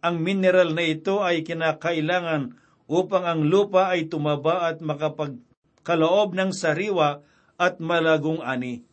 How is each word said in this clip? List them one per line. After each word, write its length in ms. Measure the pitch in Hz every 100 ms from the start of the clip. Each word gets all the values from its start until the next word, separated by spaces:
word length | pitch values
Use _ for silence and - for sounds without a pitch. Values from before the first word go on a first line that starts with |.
Ang 220 | 170 170
mineral 500 | 165 196 185 180 175
na 140 | 160 170
ito 340 | 156 175 196
ay 220 | 190 170
kinakailangan 1120 | 160 165 160 160 165 165 151 180 170 156 127 - _ _ _
upang 400 | 160 175 190 175
ang 160 | 165
lupa 480 | 151 190 208 190 190
ay 160 | 180 160
tumaba 640 | 160 147 147 143 180 170
at 80 | 160
makapagkaloob 1600 | 160 147 156 147 147 123 _ _ _ _ - 170 160 190 208 185
ng 160 | 190
sariwa 720 | - 165 151 208 185 151 147 - _ _ _
at 240 | 180 180
malagong 580 | 165 170 165 160 151 160 120
ani. 400 | 127 127 120 -